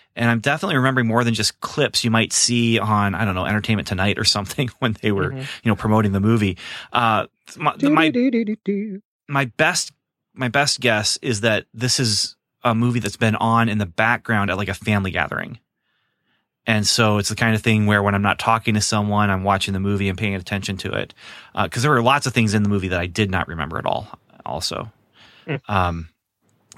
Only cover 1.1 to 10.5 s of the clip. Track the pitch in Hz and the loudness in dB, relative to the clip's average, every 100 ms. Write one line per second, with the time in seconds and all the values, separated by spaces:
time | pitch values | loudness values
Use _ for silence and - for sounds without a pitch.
1.1 | 113 117 110 107 - - - 131 - 120 | 2 2 0 -2 -4 -6 -2 -2 0 0
2.1 | 113 110 - - 120 117 113 104 107 101 | 2 2 0 0 2 2 2 2 2 2
3.1 | 90 107 92 90 104 101 107 - 92 95 | 0 -2 -2 0 0 0 -2 -2 -2 0
4.1 | 98 - 104 98 - 127 - 123 107 113 | 0 0 -2 -2 -4 -6 -2 -4 -2 -2
5.1 | 101 90 131 139 - 117 101 110 110 104 | 0 -2 -4 -10 -6 -2 0 2 2 2
6.1 | 98 104 113 101 92 - - - - 120 | 2 2 2 2 -2 -10 -16 -4 0 2
7.1 | 107 - _ - - 151 - 277 311 320 | 2 -2 _ -20 -6 -4 0 2 6 4
8.1 | 247 262 233 214 220 - 202 214 196 - | 4 2 0 -2 -4 -4 -4 -4 -10 -16
9.1 | _ - 143 135 - 156 180 - - _ | _ -6 -2 -2 0 0 0 -4 -10 _
10.1 | _ _ - 127 | _ _ -8 -2